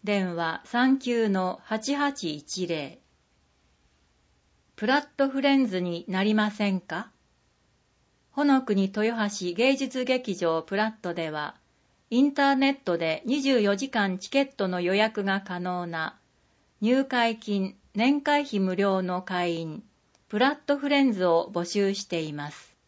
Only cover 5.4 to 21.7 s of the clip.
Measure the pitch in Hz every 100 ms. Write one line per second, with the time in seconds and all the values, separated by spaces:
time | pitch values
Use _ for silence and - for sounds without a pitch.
5.4 | 277 277 254 185 180 170 - 190 202 214
6.4 | 208 208 202 190 - 160 214 _ _ _
7.4 | _ _ _ _ _ _ _ _ _ -
8.4 | 285 269 254 196 190 196 214 233 208 202
9.4 | 180 175 247 269 269 254 254 254 247 190
10.4 | 170 160 160 196 220 220 180 175 160 151
11.4 | 147 - _ _ _ _ _ 233 285 277
12.4 | 277 277 269 277 - 170 165 160 233 285
13.4 | 269 254 208 202 269 233 196 185 - 277
14.4 | 277 _ 190 180 175 196 220 220 196 196
15.4 | 196 180 180 180 175 165 160 - _ _
16.4 | _ _ _ _ 208 254 269 254 233 226
17.4 | - 202 190 - _ 202 240 294 285 294
18.4 | 285 208 190 185 202 190 185 180 190 185
19.4 | 175 165 165 156 - _ _ _ _ 208
20.4 | 262 294 - 285 277 285 269 202 180 165
21.4 | - 175 175